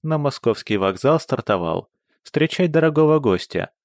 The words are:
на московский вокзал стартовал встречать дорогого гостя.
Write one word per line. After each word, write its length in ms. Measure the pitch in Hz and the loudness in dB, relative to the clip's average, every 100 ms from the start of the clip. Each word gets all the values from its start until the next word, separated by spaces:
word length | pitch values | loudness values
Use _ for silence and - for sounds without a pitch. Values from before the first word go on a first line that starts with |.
на 160 | 156 156 | -2 -2
московский 580 | 143 - 120 107 - 104 | -2 -2 -2 -2 -2 0
вокзал 420 | 95 95 131 160 | 0 0 0 0
стартовал 680 | - 131 - 98 82 85 - _ _ _ | 0 -6 -2 -2 0 -4 -6 _ _ _
встречать 480 | - - 156 - 180 | -6 -2 -2 0 0
дорогого 500 | 156 160 151 156 156 | 2 2 4 4 4
гостя. 500 | 123 90 - 87 - _ | 2 0 -2 -6 -8 _